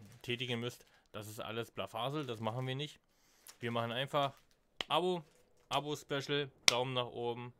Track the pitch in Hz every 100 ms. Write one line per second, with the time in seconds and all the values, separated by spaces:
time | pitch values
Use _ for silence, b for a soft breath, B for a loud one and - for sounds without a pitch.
0 | 104 - - 120 123 117 123 - - b
1 | b 104 107 107 - 113 113 - 98 -
2 | 131 151 131 110 113 120 131 131 147 -
3 | _ B B B B B 120 117 117 117
4 | 139 147 139 - - _ _ _ - 151
5 | 180 175 156 - - - - 135 147 143
6 | - 143 135 143 139 - - 120 131 127
7 | 120 - 120 117 123 -